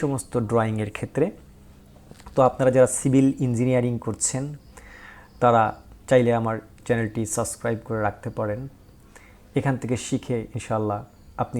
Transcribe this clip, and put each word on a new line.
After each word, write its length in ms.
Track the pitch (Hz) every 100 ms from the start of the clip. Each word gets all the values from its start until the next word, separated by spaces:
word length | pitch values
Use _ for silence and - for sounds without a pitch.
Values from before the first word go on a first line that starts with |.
সমস্ত 320 | 147 135 - 127 107
ড্রয়িংয়ের 420 | 117 110 107 104 -
ক্ষেত্রে। 280 | 120 - 170 - - - - - - - - - - -
তো 40 | 127
আপনারা 220 | - 131 127
যারা 140 | 127 -
সিভিল 300 | 139 135 135 135 127
ইঞ্জিনিয়ারিং 480 | 117 127 127 123 117 -
করছেন, 380 | 104 - 131 143 147 - - - - - - - -
তারা 220 | 123 117 110 - - - -
চাইলে 220 | 131 117 117
আমার 140 | 113 113 - - -
চ্যানেলটি 360 | 117 110 117 107 -
সাবস্ক্রাইব 440 | 110 - 117 110 -
করে 120 | 110 104
রাখতে 220 | - - -
পারেন। 220 | 110 104 135 - - - - - - - - -
এখান 160 | 139 123
থেকে 140 | 117 120 -
শিখে 320 | 135 - 120 110 117
ইনশাআল্লাহ 440 | - 110 107 104 - - - -
আপনি 160 | 123